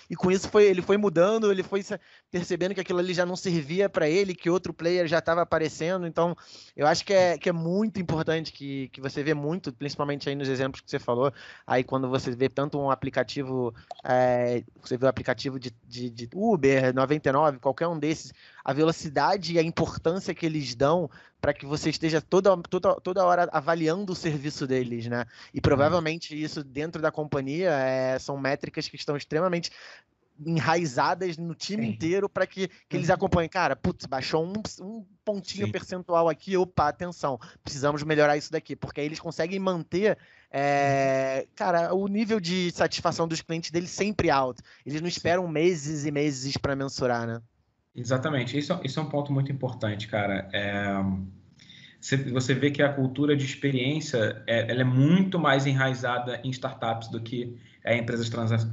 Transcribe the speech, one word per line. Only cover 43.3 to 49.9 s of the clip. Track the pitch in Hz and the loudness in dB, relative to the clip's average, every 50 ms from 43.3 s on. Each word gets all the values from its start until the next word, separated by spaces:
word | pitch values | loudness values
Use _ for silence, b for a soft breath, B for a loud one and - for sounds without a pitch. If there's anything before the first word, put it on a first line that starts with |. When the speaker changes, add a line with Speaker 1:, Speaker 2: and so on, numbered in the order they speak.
| 160 156 | -2 -4
Speaker 1:
clientes | - - 165 165 165 - | -4 -4 -6 -6 -4 -4
deles | 156 170 180 - | -4 -4 -4 -4
sempre | - - 190 208 208 - 190 160 | -4 -2 -2 -2 0 0 2 4
alto. | 143 135 135 127 117 - B B B B B | 4 2 2 0 -4 -8 B B B B B
Eles | 131 147 156 | -8 -6 -4
não | 165 175 | -4 -4
Speaker 2:
Sim. | - | -6
Speaker 1:
esperam | - - 160 175 185 180 | -2 0 0 0 0 0
meses | 170 151 151 165 185 185 151 139 151 160 147 139 | 0 0 2 2 2 2 0 -2 -6 -6 -4 -4
e | 151 | -2
meses | 147 147 147 151 139 127 131 139 - | 0 0 0 0 0 -2 -4 -6 -4
pra | - - 143 139 | -2 -2 -2 -2
mensurar, | 135 135 139 - - 135 123 120 117 117 | -2 -4 -6 -2 -2 0 0 0 0 -2
né? | 117 113 117 113 _ _ _ _ _ _ _ _ _ _ 127 | -4 -6 -8 -10 _ _ _ _ _ _ _ _ _ _ -8
Speaker 2:
Exatamente. | 120 110 131 127 143 156 147 127 120 117 139 147 | -2 0 0 0 0 0 0 0 -2 -2 -2 -2
Isso, | 147 - 175 175 - | -2 -2 -2 -4 -4
isso | 131 - 160 | -4 -4 -4
é | |
um | 151 143 | -4 -2
ponto | - 143 139 139 | -2 -2 -2 0
muito | 139 135 139 139 | 0 0 0 -2
importante, | 135 - 131 120 - - 110 107 | -2 -4 -4 -6 -4 -4 -4 -4